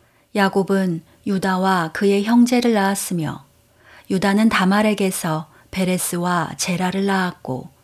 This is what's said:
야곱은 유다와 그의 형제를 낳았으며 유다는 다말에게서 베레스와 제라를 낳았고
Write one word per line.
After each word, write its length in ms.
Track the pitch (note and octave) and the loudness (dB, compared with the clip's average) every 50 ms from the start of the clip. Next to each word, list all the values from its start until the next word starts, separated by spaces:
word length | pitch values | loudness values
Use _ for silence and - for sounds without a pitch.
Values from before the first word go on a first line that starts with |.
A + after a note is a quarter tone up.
| _ _ _ _ _ _ - | _ _ _ _ _ _ -2
야곱은 680 | G#3 G3 F#3+ - G3 F#3+ - G3 G3 F#3+ F#3 E3 E3 - _ _ _ - | 0 0 2 2 0 0 0 0 0 0 0 -2 -4 -8 _ _ _ -6
유다와 680 | G#3+ G3 F#3+ G3 F#3+ F#3 F#3 F#3+ F#3+ F#3+ F3+ D#3+ D#3+ - | -4 -4 -2 -2 -2 -2 0 0 0 0 0 -2 -4 -4
그의 320 | - G#3 G3 G3 G3+ G3+ | 0 2 2 2 2 2
형제를 480 | A3 A#3+ A#3+ A#3+ A#3+ B3+ A#3+ A#3+ A#3+ A3+ | 2 4 4 4 4 4 2 2 2 2
낳았으며 720 | G#3 G3 G3 G3 - - - F#3+ E3+ D#3 C#3+ - - - _ _ _ _ _ _ _ _ - - - - - | 2 2 0 -2 -2 -4 -6 -4 -4 -4 -6 -8 -10 -14 _ _ _ _ _ _ _ _ -20 -20 -16 -8 -4
유다는 380 | G3 F#3 F3 G3 G3 G#3 A3 A3+ | -2 0 0 2 2 4 4 4
다말에게서 1000 | - - F#3+ F#3 G3+ G#3 G#3+ G#3+ G#3 G#3 G3+ F#3+ F#3+ - - E3 D#3 D#3 D#3+ - - - - _ | 4 2 2 4 4 4 2 2 2 0 0 -2 -2 -2 -4 -4 -4 -4 -6 -8 -16 -20 -20 _
베레스와 840 | - F#3+ F#3+ F3+ F#3 F3+ - - - F3 F3 F3+ F3+ F3 D#3+ - - - | -6 -4 -2 0 0 -2 -2 -4 -4 -2 -2 0 0 0 -2 -4 -6 -6
제라를 480 | - - F3 E3+ F#3 F3+ F#3 G3 G3 | -4 -4 -2 -2 -2 -2 -2 -2 -2
낳았고 640 | G3 G3 F#3+ F#3 F3+ - - - - C3 B2 - - _ _ | 0 0 0 -2 -2 -4 -8 -8 -8 -8 -8 -10 -14 _ _